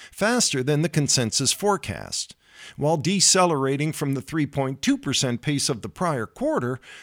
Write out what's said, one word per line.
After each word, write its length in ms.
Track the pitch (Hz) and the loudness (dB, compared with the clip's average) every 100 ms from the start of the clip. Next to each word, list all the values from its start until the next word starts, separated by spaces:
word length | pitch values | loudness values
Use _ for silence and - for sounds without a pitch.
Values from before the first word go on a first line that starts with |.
| - | -20
faster 500 | - 208 247 - 139 | -2 0 2 2 0
than 200 | 127 147 | 0 2
the 60 | 170 | 2
consensus 640 | 160 139 - 113 - 131 | 0 2 0 0 0 0
forecast. 840 | - 202 190 - 78 50 - - - _ - - - | 0 0 0 -2 -10 -8 -8 -8 -14 _ -20 -18 -4
While 220 | 143 165 | 0 2
decelerating 920 | 139 196 - 190 180 147 135 139 156 | 2 2 4 6 4 4 0 0 -2
from 220 | - 143 | -2 -2
the 60 | 135 | -2
three 260 | - 160 143 | -2 -2 0
point 340 | 139 135 135 | 0 -2 -2
two 160 | - 277 | 0 0
percent 440 | 147 123 131 120 | 0 0 0 -2
pace 280 | - 143 - | -2 0 0
of 140 | 117 | -2
the 60 | 104 | -6
prior 380 | - 180 135 107 | -4 -2 -2 -4
quarter, 520 | - 294 294 123 127 - - | -4 -2 0 -2 -4 -10 -20